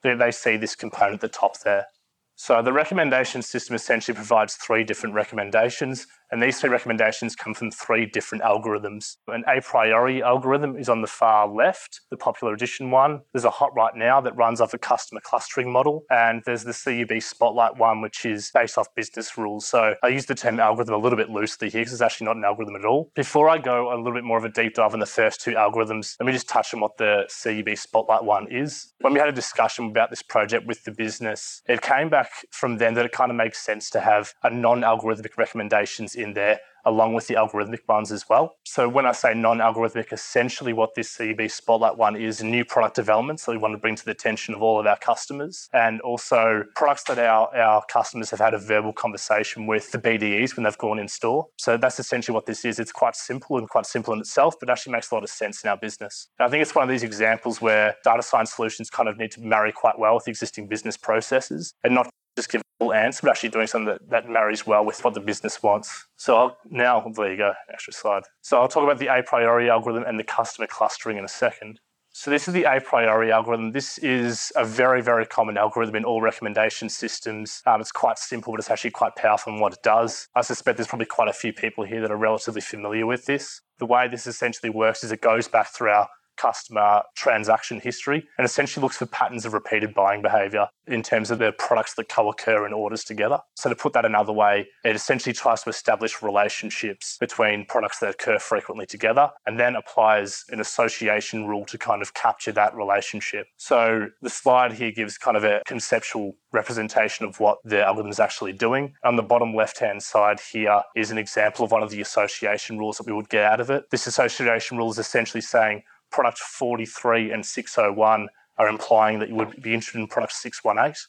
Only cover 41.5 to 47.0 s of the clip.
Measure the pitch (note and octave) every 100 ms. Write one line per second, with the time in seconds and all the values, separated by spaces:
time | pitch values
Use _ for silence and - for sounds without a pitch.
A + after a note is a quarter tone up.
41.5 | - - A2+ A2 A#2 A2 G#2+ A2+ A2 A2
42.5 | A#2+ A#2+ - A2 - G#2 G#2+ B2+ D#3 -
43.5 | A2+ G#2+ G#2+ A2+ G#2+ - G#2+ - G#2+ -
44.5 | G#2 A2 A2 G#2+ G2+ - A#2 - C#3 D3+
45.5 | - - C3 A2+ A2 B2+ A#2+ - B2 A2+
46.5 | G#2+ G2+ - D3 C#3